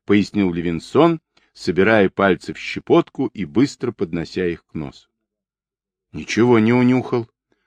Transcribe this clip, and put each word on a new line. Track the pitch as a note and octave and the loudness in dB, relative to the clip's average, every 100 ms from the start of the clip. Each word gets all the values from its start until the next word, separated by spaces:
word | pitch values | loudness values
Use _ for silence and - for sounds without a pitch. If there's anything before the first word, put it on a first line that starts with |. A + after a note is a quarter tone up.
| - | 0
пояснил | G#3 F#3+ G#2 F#2 | 0 2 0 -2
Левинсон, | E2+ E2+ E2 - C3 E3+ D#3+ _ _ _ | -2 -4 -6 -2 2 2 0 _ _ _
собирая | - - E2 G#2+ A2+ F#2 | -12 -4 0 2 4 2
пальцы | - G2 E2+ - | 2 0 0 -6
в | D#2 | -14
щепотку | - - - D#3+ - - B2+ | -12 -8 0 0 0 -4 -6
и | - | -6
быстро | D#2+ C#2+ C#3 - B2 | -4 -2 -2 -2 -10
поднося | - F2+ E2+ D#2 F#2+ | -8 -8 -8 -8 -6
их | F2+ E2 _ | -6 -6 _
к | |
носу. | E2+ C#2 - _ _ _ _ _ _ _ _ _ _ _ | -12 -12 -14 _ _ _ _ _ _ _ _ _ _ _
«Ничего | D#2 - G#2 B2 A#2 | -14 -6 0 4 4
не | A2 | 4
унюхал. | B2 B2 B2+ A#2+ B2 A2+ _ _ _ | 2 2 0 -2 -6 -6 _ _ _